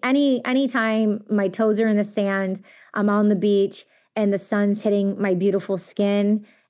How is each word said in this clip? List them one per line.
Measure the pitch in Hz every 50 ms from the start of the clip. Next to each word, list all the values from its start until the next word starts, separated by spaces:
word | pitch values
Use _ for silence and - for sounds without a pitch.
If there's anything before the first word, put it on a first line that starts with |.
| -
any, | 247 262 285 285 277 262 233 233
anytime | 240 254 269 277 254 247 247 220 220 220 220 220 214 202 208 - -
my | 214 202 202 190
toes | 180 - 220 220 214 208
are | 226 226
in | 208 208
the | 202
sand, | 208 - 220 202 196 196 196 190 190 190 196 - - - - - - -
I'm | 208 208 208
on | 202 208 208 208
the | 208
beach | 180 185 208 202 196 196 202 - - - _ _ _ _ _ -
and | 220 214 202
the | 196 190
sun's | - - 220 208 202 202 202 208 -
hitting | 220 202 202 196 196 196 -
my | 202 196 185
beautiful | 175 190 202 185 196 190 - 196 175
skin | - - - - 202 202 202 202 202 202 214 214 208 - _ _ _ _